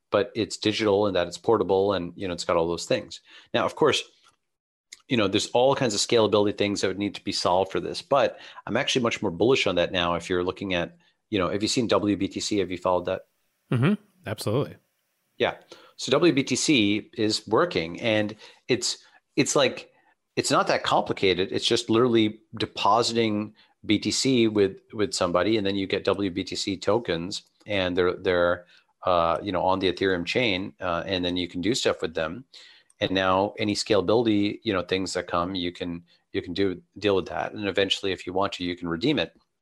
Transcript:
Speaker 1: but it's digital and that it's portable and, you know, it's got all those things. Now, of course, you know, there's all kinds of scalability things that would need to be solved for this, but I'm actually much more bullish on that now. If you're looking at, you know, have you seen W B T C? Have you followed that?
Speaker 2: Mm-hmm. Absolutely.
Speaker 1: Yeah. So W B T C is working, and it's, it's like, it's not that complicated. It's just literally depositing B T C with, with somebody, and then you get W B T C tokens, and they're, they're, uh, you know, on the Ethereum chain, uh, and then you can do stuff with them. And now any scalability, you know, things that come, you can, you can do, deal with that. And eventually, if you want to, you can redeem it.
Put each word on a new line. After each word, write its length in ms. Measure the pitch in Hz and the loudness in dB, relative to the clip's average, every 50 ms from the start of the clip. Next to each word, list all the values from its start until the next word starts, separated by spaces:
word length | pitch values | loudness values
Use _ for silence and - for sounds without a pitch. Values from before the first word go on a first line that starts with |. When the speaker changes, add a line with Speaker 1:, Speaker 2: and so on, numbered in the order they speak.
| _ - | _ 0
Speaker 1:
but 220 | - 104 98 - - | 0 0 0 0 -2
it's 200 | 117 101 82 - | -4 -4 -4 -4
digital 520 | - - 113 104 107 110 107 98 101 107 | -2 -2 0 0 2 2 2 4 4 2
and 80 | 101 92 | 2 2
that 100 | 90 87 | 0 -2
it's 100 | 87 85 | -2 -4
portable 540 | - - - 113 104 95 90 98 95 98 101 | -6 0 0 2 2 2 2 2 2 2 2
and, 220 | 98 92 87 87 87 | 0 -2 -4 -6 -10
you 100 | 85 98 | -8 -8
know, 80 | 92 87 | -6 -6
it's 120 | 82 - | -6 -2
got 100 | - 92 | 0 0
all 120 | 85 82 | 0 2
those 180 | 85 85 82 - | 0 -2 -4 -2
things. 340 | - 131 110 - - - - _ _ - - - _ - | -2 -4 -4 -4 -10 -18 -20 _ _ -20 -20 -12 _ -2
Now, 120 | 120 104 | 0 0
of 100 | 90 - | 0 0
course, 280 | - 160 139 113 - - - _ _ _ _ _ _ _ _ _ _ _ _ _ _ _ - - _ _ - | 2 2 2 2 2 -2 -6 _ _ _ _ _ _ _ _ _ _ _ _ _ _ _ -20 -20 _ _ 0
you 80 | 131 | 2
know, 100 | 113 104 | 2 2
there's 200 | 95 98 101 - | 2 2 0 -2
all 280 | - - 120 123 135 135 | 0 2 2 4 4 2
kinds 180 | - 139 117 104 | 2 0 -2 0
of 60 | 98 | -2
scalability 580 | - - 120 113 107 101 98 104 104 104 101 | 0 2 4 4 4 6 4 4 2 2 0
things 220 | - 101 101 101 92 | 0 -2 -2 -2 -2
that 80 | - | -2
would 120 | 98 90 95 | -2 -2 -2
need 160 | 104 101 - | -4 -4 -6
to 80 | - - | -6 -8
be 100 | 104 95 | -6 -4
solved 400 | - - 98 90 92 98 - - | -2 0 2 2 2 2 0 -2
for 80 | 90 | -4
this, 200 | 87 - - - | -4 -4 -8 -8
but 380 | - - 147 139 117 101 - - - - - - - | -2 0 2 4 4 2 0 -4 -18 -20 -20 -14 -8
I'm 120 | - 101 | -4 -2
actually 240 | 120 143 - - 135 | -2 0 0 0 0
much 200 | 117 113 - - | 0 0 -2 -2
more 100 | 110 98 | -4 -4
bullish 360 | 85 85 104 120 135 - - | 0 2 4 4 4 4 2
on 80 | 101 90 | 2 2
that 160 | 90 85 82 | 2 0 0
now. 220 | 82 90 87 87 85 | 0 0 0 0 0
If 140 | 85 85 - | -2 -2 -2
you're 160 | 92 90 90 | -2 -2 0
looking 300 | 92 92 - 101 98 92 | -2 -4 -4 -4 -4 -2
at, 220 | 87 85 85 - _ _ _ _ _ _ - | -2 -2 -4 -8 _ _ _ _ _ _ -4
you 100 | 107 98 | -2 0
know, 100 | 87 82 | 0 0
have 120 | - 101 | -2 -2
you 60 | 107 | -2
seen 200 | 104 - 135 117 | -2 0 0 2
W 280 | 95 104 98 104 104 101 | 2 2 2 2 2 0
B 120 | 90 98 | 0 -2
T 120 | 92 - 101 | -4 -4 -6
C? 200 | - - 107 101 | -6 -2 -2 -2
Have 120 | 92 87 | -2 -2
you 60 | 92 | -4
followed 280 | 87 - 92 90 90 87 | -4 -2 0 0 0 0
that? 180 | 95 92 92 - _ _ _ _ _ _ _ _ - | -2 -6 -6 -8 _ _ _ _ _ _ _ _ -4
Speaker 2:
Mm-hmm. 220 | 139 117 120 175 208 - _ _ _ _ - | 0 2 2 2 0 0 _ _ _ _ -10
Absolutely. 500 | - 110 - - - 104 135 131 - - - _ _ _ _ _ _ _ _ _ _ _ | -10 -8 -6 -4 -2 -2 -2 -2 -4 -8 -18 _ _ _ _ _ _ _ _ _ _ _
Speaker 1:
Yeah. 180 | - 117 95 - - - - - - - - _ | -2 -2 -2 -2 -6 -14 -20 -20 -20 -20 -20 _
So 160 | - - - 123 | -10 -2 0 2
W 180 | 147 170 170 | 4 4 4
B 120 | 139 139 131 | 4 2 0
T 120 | - 131 | 0 -2
C 540 | - - - 156 123 104 101 104 107 - - - | -2 2 2 4 4 4 4 2 -2 -4 -8 -4
is 280 | - 110 107 107 - - | -2 0 0 0 -2 -2
working, 520 | 101 107 127 170 175 - 92 82 82 85 - | 0 2 2 2 2 0 -4 -4 -4 -6 -4
and 340 | - 117 107 107 107 104 107 - - - - _ _ - | -2 0 0 0 0 -2 -6 -12 -18 -20 -20 _ _ -2
it's, 300 | 127 117 - - - - - - _ _ _ _ - | -2 0 0 -4 -6 -8 -12 -20 _ _ _ _ -2
it's 220 | - 139 - - | 0 0 2 2
like, 340 | 151 135 120 - - - _ _ _ _ _ _ _ _ _ - | 2 2 2 0 -4 -14 _ _ _ _ _ _ _ _ _ -6
it's 140 | - 143 - | -4 -2 2
not 160 | 143 170 196 | 2 2 2
that 160 | 196 147 117 - | 2 0 0 0
complicated. 640 | - 135 170 - - - - - 95 90 82 95 - | 0 0 0 0 -2 -4 0 2 2 2 2 0 -2
It's 140 | - 104 - | -2 -2 0
just 240 | - 127 117 - - | 0 0 0 0 2
literally 500 | 110 113 123 127 113 113 110 107 107 - _ _ - | 2 4 4 4 4 4 4 2 0 -4 _ _ -8
depositing 1000 | 107 107 - - - - 101 104 117 117 113 117 117 113 110 104 104 104 107 - _ _ _ _ _ - | -8 -8 -6 -4 0 2 4 4 4 4 2 0 0 0 0 0 -2 -4 -6 -10 _ _ _ _ _ -2
B 140 | 95 107 101 | 0 0 2
T 120 | - 104 | 2 0
C 360 | - - - 135 131 120 113 | -2 0 2 2 4 4 4
with, 300 | 110 107 104 98 95 92 - _ - - | 4 4 4 2 2 2 -4 _ -12 -4
with 200 | 113 104 92 - | -4 -4 -2 0
somebody, 440 | - 95 87 87 90 90 101 113 | 0 0 2 2 2 2 2 0
and 80 | 110 98 | 0 0
then 100 | 98 98 | 0 -2
you 120 | 101 98 | -2 -2
get 160 | 92 101 95 90 | -2 -2 -2 0
W 280 | 98 95 98 101 95 | 0 0 0 0 -4
B 120 | 85 98 92 | -2 -4 -6
T 120 | - 90 | -6 -6
C 220 | - - 104 98 | -6 -6 -6 -6
tokens, 640 | 87 - - 101 120 117 - 87 82 85 95 107 - - _ _ _ - | -4 0 0 0 0 0 -2 -4 -4 -4 -6 -8 -12 -14 _ _ _ -10
and 320 | - 104 98 92 90 90 | -6 -2 -2 -2 0 2
they're, 180 | 90 90 90 90 | 2 2 2 0
they're, 500 | 87 92 98 90 87 87 87 90 90 - _ - - _ _ _ - - | 0 0 0 2 4 4 2 0 -2 -6 _ -20 -20 _ _ _ -6 -2
uh, 320 | 92 90 85 82 82 80 - | 0 2 2 2 2 0 -2
you 100 | - 101 | -2 -4
know, 120 | 92 87 82 | -2 0 0
on 160 | 92 92 95 | 0 0 2
the 120 | 95 92 | 0 0
Ethereum 340 | 85 - 95 98 95 87 85 | 0 0 0 0 0 -2 -2
chain, 480 | 85 - 127 127 113 92 90 98 110 - - | -2 -2 0 0 0 0 -2 -4 -8 -10 -8
uh, 220 | - 90 85 85 - | -6 -4 -4 -4 -4
and 180 | 92 98 92 87 | -4 -4 -2 -2
then 140 | 87 87 | -2 -2
you 100 | 90 87 | -2 -4
can 140 | 85 - 90 | -6 -6 -4
do 120 | 85 98 131 | -2 -2 -2
stuff 280 | - - 110 92 - | 0 0 -2 -2 -2
with 120 | - 80 80 | -4 -6 -4
them. 320 | 82 80 78 90 120 135 _ - - - - - - _ _ _ - | -4 -4 -6 -6 -10 -16 _ -20 -20 -20 -20 -20 -20 _ _ _ -6
And 100 | 104 95 | -4 -2
now 420 | 92 95 95 95 92 95 98 104 - | 0 0 2 2 2 2 0 -2 -2
any 180 | - 113 104 101 | -4 -4 -2 -2
scalability, 840 | - - - 110 98 92 90 104 120 120 113 107 101 101 104 - - - | -2 0 0 0 0 2 2 2 2 4 2 2 2 2 0 -2 -4 -4
you 100 | 110 98 | -4 -2
know, 80 | 92 | -2
things 320 | 87 - 92 95 95 85 - | -2 -2 -2 -2 -2 -4 -4
that 140 | 87 - | -6 -6
come, 280 | - - 87 87 92 95 | -4 -2 -2 -2 -2 -4
you 160 | 92 87 87 | -4 -6 -6
can, 320 | 87 - 90 87 85 85 - _ _ _ _ _ - | -6 -6 -8 -8 -8 -10 -12 _ _ _ _ _ -8
you 80 | 98 | -8
can 120 | 90 90 87 | -6 -6 -2
do, 280 | 92 98 98 90 87 - _ - | -2 -2 -2 -2 -6 -12 _ -12
deal 180 | 101 98 104 98 | -4 0 0 2
with 140 | 92 82 80 | 0 0 -4
that. 240 | 85 80 82 85 - | -6 -6 -6 -6 -6
And 120 | 107 104 | -6 -6
eventually, 460 | 98 87 101 98 95 - - - 98 | -2 0 0 2 0 0 -2 -2 -4
if 160 | 90 87 - | -4 -4 -6
you 60 | - 90 | -6 -2
want 180 | 92 98 98 - | -2 -2 -2 -4
to, 120 | - 90 | -6 -6
you 100 | 87 90 | -6 -6
can 140 | - 85 85 | -6 -4 -4
redeem 300 | 82 82 98 143 156 123 | -4 -2 0 0 0 0
it. 120 | 82 - _ _ _ _ _ _ | -2 -4 _ _ _ _ _ _